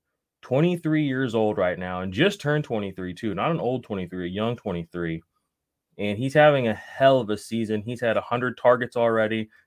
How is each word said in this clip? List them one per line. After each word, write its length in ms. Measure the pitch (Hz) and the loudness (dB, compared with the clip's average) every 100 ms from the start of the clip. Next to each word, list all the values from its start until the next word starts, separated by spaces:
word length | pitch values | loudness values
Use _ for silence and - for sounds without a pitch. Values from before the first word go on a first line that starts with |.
| _ _ _ _ | _ _ _ _
Twenty-three 600 | - 131 175 175 156 156 | -2 2 2 2 0 2
years 320 | 143 131 131 | 2 0 0
old 220 | 110 107 104 | 2 2 2
right 220 | 90 87 | 0 0
now 240 | 92 90 | -6 -6
and 100 | 95 | -4
just 300 | 95 190 202 | 0 0 0
turned 220 | 147 151 | -2 -2
twenty-three 500 | 147 113 101 95 92 | -2 -4 -4 -6 -8
too. 200 | 85 110 | -6 -4
Not 160 | 95 135 | -2 -2
an 80 | 165 | -2
old 260 | 110 127 | -2 -4
twenty-three, 420 | - 98 87 92 90 | -6 -8 -6 -6 -6
a 40 | |
young 240 | 95 113 | -4 -4
twenty-three. 680 | 117 104 87 82 87 85 82 - _ _ _ _ _ _ - | -4 -6 -6 -6 -6 -4 -6 -10 _ _ _ _ _ _ -8
And 220 | 104 104 | -4 -4
he's 160 | 131 | 0
having 340 | 151 151 143 117 | 6 6 6 0
a 60 | |
hell 460 | 104 - - 135 131 | -2 -6 2 4 4
of 100 | 104 | 2
a 80 | 104 | -6
season. 420 | - 113 107 107 | -4 -4 -2 -4
He's 220 | 107 123 | -6 -4
had 160 | 117 104 | -2 -2
a 40 | |
hundred 360 | - 123 123 120 | -2 -4 -4 2
targets 360 | 123 123 120 | 4 4 2
already, 540 | 120 117 113 107 110 110 _ | 0 2 2 0 -2 -6 _